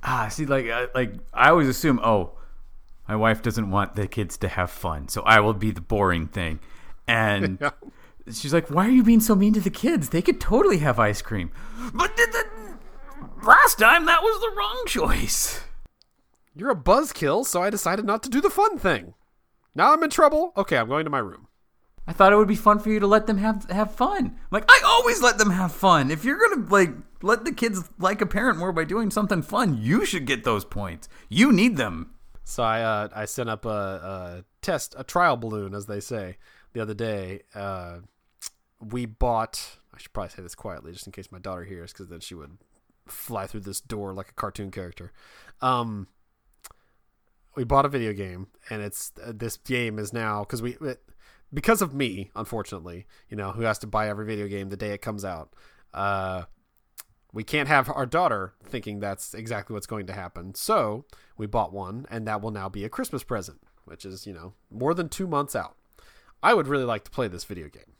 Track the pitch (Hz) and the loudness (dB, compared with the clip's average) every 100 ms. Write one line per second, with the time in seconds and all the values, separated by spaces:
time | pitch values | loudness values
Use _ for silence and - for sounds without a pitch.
0 | 117 127 110 - 151 139 117 117 123 127 | -2 -2 -2 -4 0 0 0 -2 -2 -2
1 | 120 - - - 127 170 139 - 160 123 | -2 -4 -10 6 8 8 6 2 2 4
2 | 113 107 85 - - - - - - - | 4 2 2 -8 -14 -14 -16 -16 -18 -18
3 | - 107 110 110 120 113 104 95 98 - | -4 2 2 2 0 -2 0 0 -2 -2
4 | 98 - 98 - 92 - 90 - 92 78 | -4 -4 -6 -4 -4 -2 -4 -4 -6 -6
5 | 71 - 107 110 104 104 107 95 - 107 | -6 -4 6 6 6 2 -2 -4 -2 2
6 | 98 85 80 - 85 78 - - - - | 2 2 -2 -4 -4 -6 -10 -16 -14 -12
7 | - 117 110 101 98 95 143 - - - | 0 2 4 2 -2 -2 -4 -6 -20 -20
8 | - - - 113 143 160 160 143 202 254 | -20 -20 -14 -10 0 0 2 0 4 6
9 | 220 233 220 208 208 214 185 - 247 320 | 8 6 8 6 6 4 0 -2 0 0
10 | 143 160 180 - - 220 403 190 147 120 | 2 0 2 2 4 4 6 4 2 4
11 | 107 104 - 110 87 - - - 247 - | 2 2 -4 -6 -6 -8 -10 -10 -10 -2
12 | 415 427 466 466 427 427 427 339 - - | -2 2 0 0 -6 -10 -14 -14 -16 -16
13 | - - - - - 330 494 427 214 330 | -16 -14 -14 -8 8 8 8 6 6 6
14 | 330 339 392 427 453 415 415 494 480 - | 6 4 4 0 -2 -2 -4 -4 -4 -2
15 | - - - - - - - - - _ | 2 2 2 -2 -2 -6 -10 -12 -14 _
16 | _ _ _ _ _ - 226 156 135 214 | _ _ _ _ _ -10 -4 -2 4 4
17 | 302 - 147 170 262 175 185 214 175 196 | 4 -2 0 0 0 0 -2 -2 -2 -2
18 | 247 302 - 247 381 - 415 349 196 131 | -2 -2 -2 0 0 4 2 2 0 0
19 | 87 - _ _ _ _ _ - 196 311 | -4 -20 _ _ _ _ _ 2 6 6
20 | 320 - 302 302 349 - 196 143 113 143 | 4 6 6 6 0 -2 0 2 2 0
21 | 156 143 104 87 - _ _ _ _ - | 0 -2 -2 -8 -20 _ _ _ _ -14
22 | - 165 190 208 214 214 208 208 214 214 | -10 6 8 8 6 4 6 4 4 2
23 | 202 214 214 202 208 214 - 185 214 - | 6 4 4 0 2 0 -2 -2 -2 0
24 | 269 403 240 - - - - 508 - 466 | 0 0 -2 -4 -4 -2 10 10 10 4
25 | 480 466 247 208 214 180 185 - 190 165 | 4 4 4 4 4 4 0 2 6 6
26 | 131 156 226 320 453 370 180 196 180 127 | 4 0 -2 2 2 2 4 6 4 0
27 | - - 180 226 233 - 233 190 170 - | -16 -8 0 0 0 -2 -2 -2 -8 -2
28 | 185 208 208 202 247 170 175 165 160 196 | -2 0 0 2 0 0 -2 -2 -2 -2
29 | 220 208 208 190 - 202 233 127 110 202 | 0 0 0 0 0 0 0 0 2 2
30 | 392 185 131 131 117 107 - 104 98 85 | 2 -4 -2 -2 0 -2 -2 -6 -6 -10
31 | - - - 117 262 190 233 185 110 82 | -16 -20 -6 4 6 6 4 2 -4 -4
32 | 82 - - - - - 113 113 113 107 | -10 -16 -20 -16 -12 -4 -2 0 0 -2
33 | 107 107 107 - 117 107 117 107 98 95 | -4 -8 -8 -6 -6 -6 -6 -6 -6 -8
34 | 87 95 90 87 95 _ - 160 - - | -10 -12 -12 -14 -18 _ -6 -4 -6 -14
35 | 131 175 175 127 113 107 98 101 101 101 | -6 2 2 2 -4 -6 -8 -10 -10 -10
36 | - 117 92 90 - _ _ 120 110 104 | -8 -10 -10 -14 -20 _ _ -8 -8 -6
37 | 113 104 92 98 _ 107 98 95 87 87 | -6 -6 -8 -12 _ -10 -8 -8 -12 -16
38 | 98 _ _ _ - _ _ _ 113 120 | -20 _ _ _ -18 _ _ _ -10 -8
39 | 120 107 123 113 113 - - - _ - | -8 -2 0 0 -2 -8 -14 -20 _ -20
40 | - - 92 - 87 - 110 82 62 90 | -14 -10 -10 -12 -18 -14 -14 -14 -16 -18
41 | - 98 95 92 95 92 85 92 85 - | -18 -18 -18 -16 -12 -12 -12 -16 -16 -18
42 | 90 85 - 87 71 87 _ _ _ _ | -18 -18 -16 -18 -18 -20 _ _ _ _
43 | _ - - 113 95 110 98 98 - 107 | _ -18 -10 -8 -8 -10 -10 -12 -10 -6
44 | 101 95 95 - 104 - 98 98 90 - | -4 -6 -10 -6 -8 -6 -10 -10 -12 -14
45 | 87 - - - - - 131 127 117 107 | -18 -20 -20 -20 -20 -4 0 0 -2 -6
46 | 95 _ _ _ _ _ - _ _ _ | -10 _ _ _ _ _ -20 _ _ _
47 | _ _ _ _ _ - 120 139 143 139 | _ _ _ _ _ -8 2 2 2 0
48 | 110 101 95 90 98 _ - 110 104 - | -4 -4 -8 -10 -16 _ -12 -10 -10 -10
49 | - - 113 110 117 - - 127 117 107 | -12 -14 -16 -10 -10 -10 -6 -4 -4 -6
50 | 104 117 110 104 104 123 117 120 147 127 | -8 -6 -4 -4 -6 -8 -8 -8 -10 -12
51 | _ - - _ _ 139 175 226 180 135 | _ -20 -20 _ _ -4 2 2 0 -2
52 | 131 98 95 101 113 113 98 98 85 85 | -4 -4 -10 -10 -8 -8 -8 -10 -12 -16
53 | - _ _ 107 98 98 113 107 110 107 | -18 _ _ -10 -8 -4 -2 -4 -4 -4
54 | 107 104 107 107 104 101 98 98 107 101 | -4 -6 -6 -6 -6 -8 -8 -8 -8 -8
55 | - 104 98 87 - _ _ _ _ - | -8 -8 -8 -10 -14 _ _ _ _ -6
56 | 98 98 95 92 87 - _ _ _ - | -4 -4 -4 -8 -10 -20 _ _ _ -20
57 | - _ _ 107 110 151 139 151 123 - | -20 _ _ -14 -6 -4 2 0 0 -4
58 | 123 156 180 107 92 _ - 127 110 104 | -4 0 0 -2 -6 _ -12 -10 -8 -8
59 | 101 98 - - 113 113 98 104 - 110 | -8 -8 -12 -12 -10 -10 -8 -12 -10 -10
60 | 92 101 90 - 90 95 - 214 117 107 | -10 -12 -14 -14 -16 -12 -2 0 0 -4
61 | - - _ _ 107 117 90 95 92 110 | -12 -20 _ _ -4 -2 -2 -6 -10 -10
62 | 143 113 110 107 107 104 95 98 104 - | -10 -10 -6 -6 -6 -8 -10 -8 -10 -8
63 | 262 135 - 117 82 73 _ _ - 85 | -8 -8 -6 -8 -8 -16 _ _ -20 -18
64 | 98 95 - 87 87 101 _ 107 131 170 | -16 -16 -16 -16 -18 -20 _ -6 -4 -2
65 | 165 - 190 147 143 117 80 _ _ _ | -4 -8 -4 -4 -4 -6 -8 _ _ _
66 | - _ _ _ 170 214 139 139 123 110 | -20 _ _ _ 2 2 2 -2 -2 -4
67 | - - 117 90 - 90 76 - _ _ | -6 -6 -6 -6 -12 -14 -14 -18 _ _